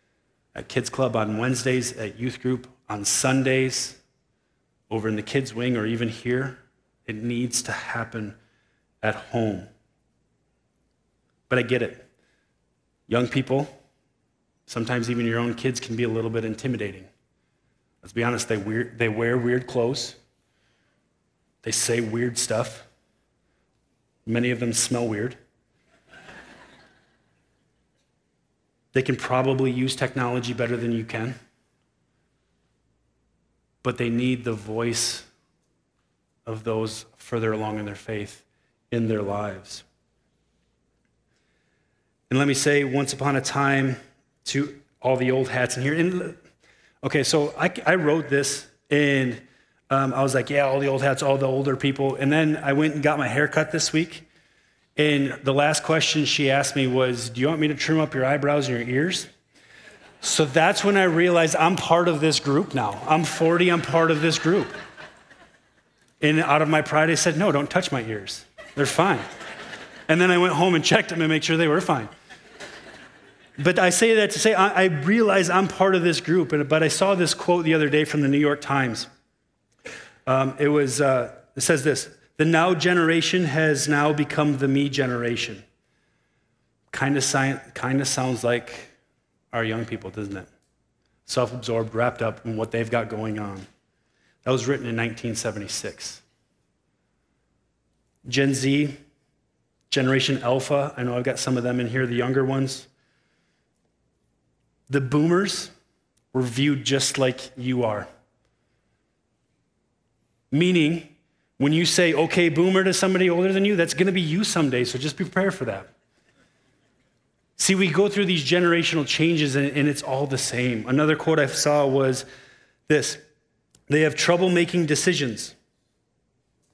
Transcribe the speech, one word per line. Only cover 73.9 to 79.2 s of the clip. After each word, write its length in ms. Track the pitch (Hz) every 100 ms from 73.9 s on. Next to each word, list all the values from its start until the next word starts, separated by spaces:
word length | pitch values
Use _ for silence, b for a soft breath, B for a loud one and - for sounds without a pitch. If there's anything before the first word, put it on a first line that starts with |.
| 175 226 220
that 160 | 202
to 80 | 180
say, 140 | 220
I, 300 | 190 202 185
I 0 |
realize 640 | 190 151 151 226 208 190 175
I'm 180 | 180 190
part 280 | - 190 185
of 80 |
this 180 | 170 156
group, 320 | 151 180 156
and, 160 | 151 139
but 140 | 156
I 60 | 156
saw 260 | - 190 185
this 180 | 160
quote 320 | - - 175 160
the 80 |
other 160 | 160 147
day 160 | 151 151
from 160 | 151
the 60 | 139
New 100 | 143
York 240 | 147 147
Times. 460 | - 139 127 107 - _